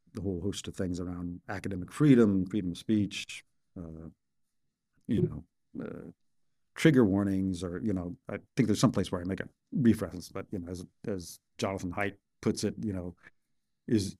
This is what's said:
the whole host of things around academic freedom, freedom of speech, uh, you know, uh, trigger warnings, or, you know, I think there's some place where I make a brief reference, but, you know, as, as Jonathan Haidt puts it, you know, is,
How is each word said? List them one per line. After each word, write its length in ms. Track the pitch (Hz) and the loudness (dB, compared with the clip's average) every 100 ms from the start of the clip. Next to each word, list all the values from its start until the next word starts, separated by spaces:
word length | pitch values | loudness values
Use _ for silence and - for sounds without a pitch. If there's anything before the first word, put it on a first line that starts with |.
| _ | _
the 60 | 107 | -8
whole 200 | 98 87 | -6 -4
host 280 | 98 92 - | -4 -6 -8
of 80 | - | -4
things 240 | 95 87 | -4 -4
around 400 | 90 87 90 87 - | -6 -6 -8 -10 -10
academic 420 | 98 98 92 87 | -8 -6 -6 -8
freedom, 560 | - 151 123 107 98 90 | 4 8 8 8 4 2
freedom 240 | 107 90 | -2 -4
of 80 | 85 | -4
speech, 680 | - 107 98 - - - - _ _ 95 | 0 0 0 -4 -10 -14 -18 _ _ -14
uh, 320 | 82 80 82 - _ _ _ _ _ _ _ _ - | -12 -12 -14 -18 _ _ _ _ _ _ _ _ -2
you 140 | 117 | 0
know, 220 | - 76 - _ _ - | 0 -2 -14 _ _ -12
uh, 260 | - - - - _ _ _ _ _ - | -12 -12 -16 -20 _ _ _ _ _ 4
trigger 280 | 165 131 | 6 8
warnings, 600 | 107 98 101 98 95 87 | 8 6 2 2 0 -2
or, 160 | 90 90 | -4 -4
you 100 | 110 | -4
know, 220 | 95 87 - - | -4 -6 -10 -10
I 80 | 101 - - | -10 -4 0
think 120 | 110 | 2
there's 100 | 101 | 4
some 140 | 120 | 2
place 180 | 101 90 | 2 -2
where 100 | 92 | -2
I 40 | |
make 160 | 87 95 | -4 -6
a 80 | - - _ | -8 -16 _
brief 300 | - 117 92 | 2 4 4
reference, 260 | 92 87 - | 0 -8 -12
but, 180 | 98 95 | -12 -10
you 80 | 101 | -10
know, 100 | 87 | -8
as, 140 | 90 90 _ 120 | -10 -12 _ -8
as 320 | 98 85 - _ - | -8 -8 -16 _ -6
Jonathan 320 | 104 95 92 | -4 -4 -6
Haidt 220 | 90 101 98 _ _ | -4 -4 -6 _ _
puts 200 | 117 - | -2 0
it, 120 | 104 - | -2 -4
you 120 | 107 | -6
know, 220 | 92 90 - - _ _ _ _ _ - | -6 -8 -12 -20 _ _ _ _ _ -2
is, 260 | 113 95 - | 0 0 -2